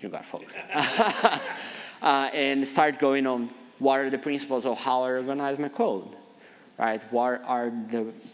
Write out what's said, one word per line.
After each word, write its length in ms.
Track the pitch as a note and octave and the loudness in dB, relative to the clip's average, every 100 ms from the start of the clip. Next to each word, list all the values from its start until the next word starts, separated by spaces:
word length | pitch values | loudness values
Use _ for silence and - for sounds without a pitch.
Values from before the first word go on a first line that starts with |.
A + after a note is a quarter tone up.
you 80 | F#2+ | -10
got 160 | - | -10
folks. 300 | - - - - - | -10 -12 -12 -14 -6
<laughs> 680 | D3 C#3+ - G#3+ - A3 C#3 - - - - - - | -2 0 2 2 2 2 0 -6 -10 -12 -12 -16 -2
Uh, 280 | - C#3 C#3 | 2 4 2
and 340 | C#3+ C#3 C#3 C3+ | 0 0 2 2
start 320 | - D3+ C#3+ | 4 4 4
going 280 | C#3 C#3 C3 | 4 4 2
on 240 | B2+ A#2+ - - - | 0 -2 -8 -20 0
what 220 | C3+ C3+ | 4 4
are 80 | C3+ | 2
the 80 | C3 | -2
principles 480 | D3+ C#3+ C#3+ C3 | -2 -4 -2 -2
of 140 | B2+ A2+ | 0 -2
how 240 | C3+ B2+ | 0 2
I 80 | B2+ | 2
organize 480 | B2+ B2+ C#3 C#3 C#3 | 0 -2 -2 -2 -2
my 100 | C#3+ | -2
code, 400 | - A3+ G2 - - - - - - - - | 0 0 0 -6 -16 -20 -20 -20 -20 -18 -4
right? 240 | A2+ A2 - | -2 -2 -2
What 320 | A#2+ B2 B2+ | 0 2 0
are 260 | B2+ B2 A#2+ A#2 A2+ | -2 -2 -2 -4 -4
the 160 | A#2 A2 - - | -4 -4 -8 -18